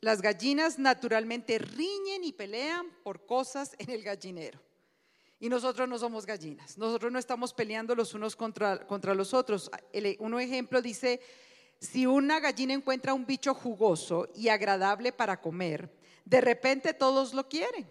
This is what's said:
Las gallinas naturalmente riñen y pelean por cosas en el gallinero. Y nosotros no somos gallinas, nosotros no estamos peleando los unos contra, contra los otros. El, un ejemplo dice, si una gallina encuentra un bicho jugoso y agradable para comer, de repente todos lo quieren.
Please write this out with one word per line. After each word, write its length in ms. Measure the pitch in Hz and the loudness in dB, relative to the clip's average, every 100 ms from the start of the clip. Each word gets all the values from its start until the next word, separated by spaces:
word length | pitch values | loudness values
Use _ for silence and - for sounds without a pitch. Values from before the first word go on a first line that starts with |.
Las 200 | 220 214 | 0 2
gallinas 580 | 202 196 240 285 320 285 | 2 0 0 2 2 2
naturalmente 800 | 269 254 240 220 226 240 233 226 | 2 4 2 0 0 -6 -2 -2
riñen 680 | - - 330 403 392 392 | -2 -4 -4 -4 -6 -6
y 80 | 349 | -6
pelean 560 | - 202 220 285 349 349 - | -8 -10 -6 -4 -6 -8 -12
por 200 | - 185 | -12 -12
cosas 500 | - 247 262 277 - - | -2 -2 -2 -6 -10 -10
en 100 | 208 | -8
el 140 | 233 | -8
gallinero. 580 | 202 202 185 175 147 147 _ _ _ _ _ _ _ - | -6 -8 -8 -10 -12 -14 _ _ _ _ _ _ _ -10
Y 80 | 233 | -2
nosotros 400 | 254 254 247 254 | 0 0 0 -2
no 80 | 240 | -2
somos 300 | 240 226 196 | -4 -6 -8
gallinas, 500 | 208 156 147 - - | -8 -8 -14 -16 -6
nosotros 360 | 226 233 233 | -2 -2 -2
no 80 | 254 | -4
estamos 340 | 247 247 247 | -4 -4 -4
peleando 400 | - 220 220 226 | -4 -4 -4 -2
los 200 | 240 208 | 0 -2
unos 200 | 214 214 | -2 -6
contra, 500 | - 226 220 208 190 | -4 -6 0 0 0
contra 300 | - 202 196 | -2 -4 0
los 180 | 196 196 | 0 2
otros. 380 | 262 254 202 - - - | 2 2 0 -2 -12 -8
El, 240 | 208 208 202 | -4 -2 -2
un 200 | 220 240 | -2 -2
ejemplo 420 | 247 254 247 254 | -2 -4 0 0
dice, 400 | 240 208 254 247 - - - - _ _ | 0 -2 -2 -2 -6 -20 -20 -20 _ _
si 260 | - 254 254 | -6 2 4
una 340 | 269 277 311 | 6 6 4
gallina 340 | 294 - 262 | 2 0 0
encuentra 400 | 277 269 262 254 | 0 0 0 0
un 120 | 269 247 | -2 0
bicho 280 | 262 285 | -2 0
jugoso 760 | - 247 208 214 160 - 170 - | -2 -2 2 4 4 0 -2 -2
y 140 | - 226 | 0 2
agradable 640 | 214 202 196 190 202 247 | 4 4 2 2 2 -2
para 280 | 247 220 185 | 0 -2 -2
comer, 500 | 165 170 180 151 170 _ _ - | -4 -4 -4 -4 -8 _ _ -16
de 160 | - 254 | 4 6
repente 540 | 247 233 262 269 320 | 6 4 4 2 0
todos 400 | 320 262 269 262 | 2 4 4 2
lo 140 | 269 269 | -2 -4
quieren. 400 | 302 440 466 190 | -2 -4 -6 -12